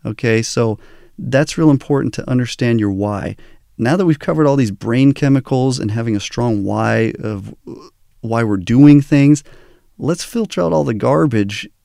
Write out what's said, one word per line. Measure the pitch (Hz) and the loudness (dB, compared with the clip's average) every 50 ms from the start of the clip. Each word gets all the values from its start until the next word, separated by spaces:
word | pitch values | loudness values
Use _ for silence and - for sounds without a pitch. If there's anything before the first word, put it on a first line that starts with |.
| _ | _
Okay, | - 110 - - 120 113 113 | -8 -8 -4 -2 0 0 0
so | 113 - - - 120 113 107 - - - - - - - _ - | 0 -2 -2 -2 -2 -2 -2 -6 -10 -20 -20 -20 -20 -20 _ -12
that's | - 127 123 131 151 151 - - | -10 -2 0 0 0 0 -2 2
real | 165 156 | 2 4
important | 143 131 - - 147 139 - - - | 4 2 0 -2 -2 -2 -2 -4 -6
to | - - - | -8 -6 -4
understand | 131 127 123 117 - - 127 120 117 117 | -2 -2 -2 -4 -4 -4 -2 0 0 0
your | 107 101 | 0 0
why. | 98 95 101 104 104 98 - - 104 - - - - - _ _ _ | -2 -2 -2 -4 -4 -4 -6 -8 -10 -12 -16 -20 -20 -20 _ _ _
Now | - 107 117 147 | -4 -2 -2 0
that | 185 196 | 0 2
we've | 175 156 - | 0 0 0
covered | - - 143 156 156 | -2 -6 0 2 2
all | 143 139 | 2 2
these | 139 131 107 | 2 0 -2
brain | 98 - - 110 113 127 135 139 135 | -2 -6 -6 -2 0 2 2 2 2
chemicals | - - 139 139 135 127 - 135 127 127 135 127 127 | 2 0 0 0 0 0 -2 -2 0 0 0 -2 -2
and | - 104 | -4 -4
having | 104 113 117 117 110 | -4 -4 -4 -2 -4
a | 101 | -4
strong | 101 - - - 120 120 113 104 98 | -4 -6 -6 -4 -2 -2 -2 -2 -4
why | 101 104 107 110 113 110 113 113 113 - - - | -4 -4 -2 -2 -2 0 0 0 -2 -4 -6 -8
of | 107 107 98 101 104 107 _ _ - - 113 - 139 _ _ _ _ _ _ - | -8 -8 -8 -10 -14 -18 _ _ -20 -20 -20 -20 -20 _ _ _ _ _ _ -8
why | 113 113 117 117 | -4 -2 -2 0
we're | 110 104 | 0 -2
doing | 98 90 - 117 127 143 147 147 143 139 | -4 -2 0 6 8 8 10 8 8 6
things, | - - 143 139 143 151 147 - - - - - _ _ _ _ _ _ _ | 4 2 4 4 4 4 2 0 -12 -20 -20 -20 _ _ _ _ _ _ _
let's | - 135 170 175 - | -4 -4 -4 -4 -6
filter | - - 233 220 196 - - 175 | -8 -6 -6 -6 -4 -4 -4 -2
out | 165 165 | 0 0
all | 160 147 | 0 -2
the | 139 117 | -2 -4
garbage | 107 104 120 139 156 165 151 117 110 101 101 104 - - - _ _ | -2 -2 0 2 2 0 0 0 -2 -2 -2 -6 -10 -14 -16 _ _